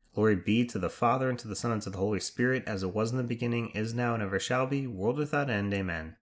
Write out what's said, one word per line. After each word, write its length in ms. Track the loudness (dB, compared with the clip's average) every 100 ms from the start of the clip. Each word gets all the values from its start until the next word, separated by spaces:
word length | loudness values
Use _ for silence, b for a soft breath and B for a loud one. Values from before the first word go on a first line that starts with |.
| _
Glory 220 | 2 4
be 300 | 4 4 4
to 160 | 2 0
the 100 | -2
Father, 400 | 2 2 2 0
and 80 | -2
to 80 | -6
the 80 |
Son, 160 | -4 -2
and 100 | -2
to 80 | -2
the 80 | -2
Holy 200 | 0 0
Spirit, 460 | -2 0 2 2 -2
as 160 | -4
it 100 | -2
was 200 | 0 0
in 60 | 0
the 40 |
beginning, 480 | -2 -2 0 -2 -2
is 240 | -4 -2
now, 200 | 0 0
and 80 | 0
ever 160 | 0 -2
shall 260 | 0 0 0
be, 220 | -2 -4
world 280 | -2 0 0
without 320 | 0 0 0
end. 240 | 0 0
Amen. 440 | 0 0 -4 -6 -12